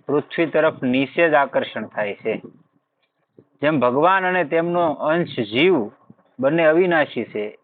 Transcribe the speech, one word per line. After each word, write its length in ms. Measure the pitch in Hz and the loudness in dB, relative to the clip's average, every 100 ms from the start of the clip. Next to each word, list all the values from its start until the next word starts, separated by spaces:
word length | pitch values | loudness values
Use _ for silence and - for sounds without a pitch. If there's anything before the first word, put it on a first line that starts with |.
| - | -4
પૃથ્વી 400 | 143 - - 165 | -4 -2 -2 -2
તરફ 360 | 156 156 135 | 2 0 0
નીચે 480 | 131 127 135 - 170 | -2 0 -2 0 2
જ 40 | |
આકર્ષણ 520 | 151 139 135 120 120 107 | 4 2 -2 -4 -8 -10
થાય 280 | - 104 | -6 -6
છે, 280 | 98 110 98 87 - _ _ _ _ _ _ _ _ - - | -6 -6 -6 -8 -20 _ _ _ _ _ _ _ _ -20 -4
જેમ 180 | 143 156 | -2 2
ભગવાન 460 | 123 131 170 190 185 | 2 2 2 2 0
અને 180 | 185 | -2
તેમનો 480 | 151 165 170 175 165 | 0 -2 0 0 -2
અંશ 480 | 143 151 165 165 - | -2 0 0 -2 -4
જીવ 500 | 107 113 180 269 104 - _ - _ - | -4 2 2 2 -2 -10 _ -20 _ -4
બંને 260 | 135 165 | 0 2
અવિનાશી 600 | 160 160 185 165 139 127 | 4 4 4 2 0 -4
છે, 340 | 107 110 104 - | -8 -6 -8 -12